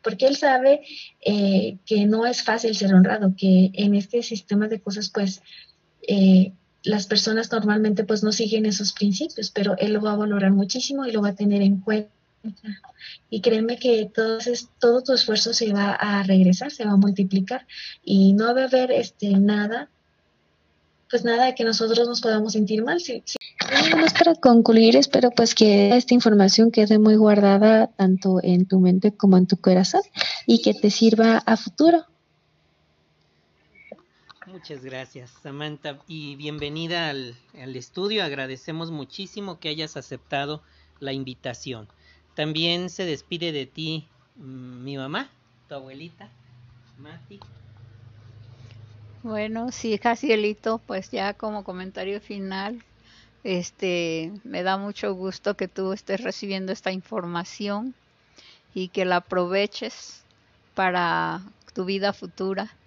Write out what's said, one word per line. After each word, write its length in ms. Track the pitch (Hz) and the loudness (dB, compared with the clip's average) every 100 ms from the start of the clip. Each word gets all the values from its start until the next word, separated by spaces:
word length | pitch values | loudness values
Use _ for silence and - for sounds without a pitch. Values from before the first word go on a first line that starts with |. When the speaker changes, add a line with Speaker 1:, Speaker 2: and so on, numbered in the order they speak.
Speaker 1:
porque 260 | - - 262 | -8 0 0
él 80 | 285 | 2
sabe, 460 | 294 254 269 294 - - - _ - | 0 2 4 2 0 -20 -20 _ -2
eh, 520 | 208 196 190 - - - | 0 2 2 0 -6 -4
que 200 | 214 208 | 2 2
no 200 | 220 233 | 2 0
es 180 | 240 | -2
fácil 320 | - 226 233 208 | -4 -2 -2 -2
ser 180 | 196 | 4
honrado, 400 | 190 185 214 196 190 | 6 6 4 -2 0
que 340 | 190 185 185 190 | 4 4 4 2
en 200 | 202 202 | 0 0
este 260 | 190 240 | 0 -4
sistema 460 | 233 214 - 208 214 | -4 -10 -4 -2 -2
de 140 | 220 | -6
cosas 280 | - 196 208 | -8 -8 -6
pues... 320 | - 196 190 _ - - _ _ _ - | -4 -4 -6 _ -20 -20 _ _ _ -4
Eh, 460 | 196 190 185 190 - _ _ | 2 6 6 4 -2 _ _
las 240 | - 208 190 | -4 -4 -2
personas 420 | 208 - 220 233 | -2 0 -2 -2
normalmente 540 | 226 208 214 214 202 | -2 0 0 0 0
pues 200 | 220 214 | -2 0
no 100 | 214 | 0
siguen 320 | 214 220 220 214 | -2 -2 0 -2
esos 260 | 196 202 | -2 -4
principios, 600 | - 208 190 311 - 208 | -2 -2 -2 -6 -8 -8
pero 260 | - 196 185 | -4 -2 -2
él 160 | 208 | -2
lo 80 | 208 | -2
va 100 | 214 | -2
a 60 | 208 | -2
valorar 340 | 214 202 190 | -2 0 2
muchísimo 540 | 196 196 254 247 277 262 | 2 0 -4 -6 -6 -4
y 80 | |
lo 80 | 214 | -2
va 80 | 202 | -4
a 60 | 196 | -2
tener 260 | 208 202 | 0 2
en 180 | 196 196 | 2 0
cuenta. 320 | 202 214 214 _ _ _ 220 190 220 202 - _ - - - | -2 -4 -6 _ _ _ -16 -16 -16 -16 -18 _ -20 -20 -12
Y 100 | 220 | -4
créeme 380 | 208 220 226 240 | 0 0 -2 -2
que 340 | 254 226 214 | 0 0 0
todo 240 | - 220 226 | -2 -2 -2
es-, 280 | 226 240 - - | -4 -6 -8 -2
todo 240 | 240 240 | 2 2
tu 120 | 254 | 2
esfuerzo 400 | 254 - 214 226 | 0 0 -2 0
se 180 | 233 220 | -2 -2
va 220 | 202 202 | 0 0
a 300 | 202 202 202 | -2 -2 -2
regresar, 480 | 190 190 185 185 269 | 4 6 6 4 -2
se 120 | - | -6
va 80 | 214 | 0
a 60 | 202 | 4
multiplicar 680 | 202 196 190 196 190 254 - - - - | 4 2 -2 -2 -2 -6 -10 -20 -18 -14
y 300 | - 196 196 | 0 4 6
no 200 | 196 226 | 6 2
va 100 | 247 | 0
a 20 | 262 | 2
haber, 260 | 254 254 | 2 2
este, 380 | - - - 202 | 0 -2 -6 0
nada, 580 | 196 202 208 208 233 294 _ _ _ _ _ _ _ _ _ _ _ - | 2 2 2 -2 -6 -10 _ _ _ _ _ _ _ _ _ _ _ -6
pues 140 | 240 | -4
nada 220 | 233 233 254 | 0 0 0
de 100 | 254 | 0
que 80 | |
nosotros 420 | 226 220 226 226 240 | -4 -2 -2 0 0
nos 140 | 240 | -2
podamos 320 | 233 214 214 | -2 -2 -2
sentir 320 | 214 208 214 | -2 -2 -2
mal. 160 | 240 349 | -2 -4
Sí, 240 | 349 233 | -6 -12
sí. 140 | - - - - - | -10 -14 -14 -10 -2
Nada 240 | - 320 320 | 0 2 2
más 180 | 320 | 2
para 220 | - 339 330 | 4 2 4
concluir, 600 | 262 233 226 226 226 247 | 6 6 6 6 6 6
espero 340 | 277 - 247 | 4 2 2
pues 240 | 233 233 - | 2 0 4
que 400 | 214 202 202 247 | 4 6 6 4
esta 180 | - | 4
información 560 | 240 233 208 196 214 226 | 4 6 6 6 6 4
quede 300 | 226 208 214 | 4 4 6
muy 160 | 214 214 | 6 6
guardada 720 | 214 208 202 196 214 220 226 | 6 6 6 6 6 6 2
tanto 560 | - 190 190 190 185 | 2 2 2 2 0
en 220 | 180 180 185 | 2 2 2
tu 160 | 190 | 4
mente 320 | 180 185 208 | 4 4 2
como 240 | 208 196 185 | 2 4 6
en 100 | 180 | 4
tu 80 | 180 | 2
corazón 460 | - 185 185 359 403 - - - - | 2 4 2 0 -4 -6 -6 -6 2
y 160 | 233 | 2
que 120 | 220 | 2
te 180 | 208 208 | 2 0
sirva 460 | - 226 214 226 226 | 4 4 4 4 2
a 180 | - 220 | 2 -2
futuro. 500 | - - 320 339 - _ _ _ _ _ _ _ _ _ _ _ _ _ _ _ _ _ - - _ _ _ _ - | -2 2 4 4 0 _ _ _ _ _ _ _ _ _ _ _ _ _ _ _ _ _ -20 -20 _ _ _ _ -20
Speaker 2:
Muchas 360 | 185 - 143 | -20 -18 -18
gracias, 480 | 131 131 131 135 123 _ | -14 -14 -14 -18 -20 _
Samantha, 560 | 151 139 151 147 156 143 - | -18 -12 -12 -12 -14 -16 -16
y 260 | 160 147 139 | -16 -14 -14
bienvenida 760 | 151 151 147 151 165 175 160 | -12 -10 -10 -8 -8 -6 -6
al, 260 | 139 123 123 _ - | -8 -12 -18 _ -20
al 160 | 131 127 | -16 -16
estudio. 440 | 123 - 202 214 | -14 -8 -6 -4
Agradecemos 720 | 170 139 131 131 - 160 165 | -6 -6 -10 -12 -12 -10 -10
muchísimo 680 | 156 131 - 190 - 202 165 | -12 -12 -14 -16 -14 -14 -12
que 100 | 165 | -12
hayas 260 | 151 156 147 | -10 -10 -12
aceptado 640 | - 127 - 139 143 151 _ _ _ _ | -14 -16 -10 -8 -8 -10 _ _ _ _
la 140 | 139 | -10
invitación. 720 | 135 131 127 127 120 - 117 104 _ _ _ _ - | -10 -10 -12 -14 -14 -14 -16 -16 _ _ _ _ -8
También 540 | 151 156 170 175 180 | -8 -4 -4 -4 -6
se 160 | 170 180 | -10 -8
despide 460 | 151 - 170 170 | -8 -10 -10 -8
de 160 | 147 135 | -8 -10
ti, 400 | - 160 160 151 _ _ _ | -12 -10 -10 -12 _ _ _
mm, 460 | 139 131 127 123 | -20 -18 -18 -18
mi 140 | 127 139 | -14 -12
mamá, 320 | 135 180 277 _ _ _ _ | -10 -10 -12 _ _ _ _
tu 60 | 143 | -20
abuelita, 540 | 131 135 165 _ 208 _ _ _ _ _ _ _ | -18 -20 -20 _ -20 _ _ _ _ _ _ _
Mati. 420 | 147 165 - 101 - - - - - - - - - - - - - - - - - - | -20 -20 -20 -20 -20 -20 -20 -20 -20 -20 -20 -20 -20 -20 -20 -20 -20 -20 -20 -20 -20 -20
Speaker 3:
Bueno, 500 | 233 214 214 226 240 | -12 -8 -8 -8 -10
sí, 280 | - 226 202 | -10 -6 -4
Jacielito, 800 | 240 233 294 220 208 214 226 226 | -2 -4 -2 0 -2 -4 -6 -6
pues 320 | - 190 185 | -8 -12 -10
ya 240 | 233 196 202 | -8 -8 -8
como 280 | 220 214 | -10 -12
comentario 560 | 196 180 185 185 185 202 | -12 -14 -14 -12 -10 -10
final, 640 | 202 202 190 190 196 233 _ _ _ _ _ _ | -12 -12 -10 -10 -10 -12 _ _ _ _ _ _
este, 880 | - 185 175 - 190 175 170 160 160 202 | -6 -6 -6 -8 -6 -4 -4 -6 -8 -14
me 200 | 240 180 | -14 -8
da 140 | 180 190 | -6 -6
mucho 360 | 202 202 208 | -6 -8 -8
gusto 420 | 185 190 185 - 202 | -8 -10 -8 -8 -6
que 120 | 185 | -8
tú 260 | - 190 | -8 -8
estés 280 | 196 - 196 | -8 -8 -8
recibiendo 500 | 233 - 202 190 190 | -8 -10 -10 -10 -8
esta 200 | 185 - | -10 -8
información 1040 | 190 - 220 175 175 180 - 202 202 254 247 _ _ _ _ _ _ _ | -10 -10 -12 -8 -8 -10 -12 -10 -8 -10 -14 _ _ _ _ _ _ _
y 140 | - 185 | -12 -10
que 180 | - 185 | -6 -2
la 120 | 175 | -2
aproveches 1080 | - 185 175 190 208 - 220 - - - _ _ _ _ _ | -2 -4 -2 -2 -4 -6 -14 -14 -20 -20 _ _ _ _ _
para 720 | - 190 180 175 165 165 165 196 _ _ - | -4 -2 -2 -2 -4 -6 -8 -14 _ _ -12
tu 100 | 185 | -8
vida 280 | 196 202 | -6 -6
futura 640 | 202 185 - 190 190 214 _ | -8 -12 -10 -8 -8 -10 _